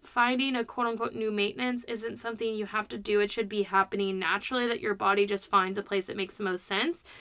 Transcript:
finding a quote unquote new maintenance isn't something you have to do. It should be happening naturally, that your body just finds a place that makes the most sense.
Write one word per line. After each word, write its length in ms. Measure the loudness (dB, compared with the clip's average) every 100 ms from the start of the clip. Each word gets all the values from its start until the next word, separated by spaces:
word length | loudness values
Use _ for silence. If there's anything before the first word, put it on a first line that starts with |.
finding 540 | -4 2 4 4 2 0
a 80 | -2
quote 220 | -2 -2
unquote 260 | 0 -4
new 180 | -2 -2
maintenance 540 | 0 0 0 -2 -2 -4
isn't 340 | -6 -4 -6
something 340 | -6 -4 -4
you 120 | -2 -4
have 240 | -4 -4
to 80 | -6
do. 240 | 0 2
It 100 | 2
should 160 | 0 -2
be 140 | -2
happening 580 | 2 2 2 0 0 0
naturally, 480 | 0 0 0 0 0
that 140 | 0
your 140 | -2 2
body 300 | 4 4 4
just 220 | 0 2
finds 300 | 2 4 -2
a 60 |
place 240 | -2 -2 -2
that 100 | -4
makes 180 | -6 -4
the 80 |
most 220 | -2 -2 0
sense. 400 | 0 0 -2 -10 -20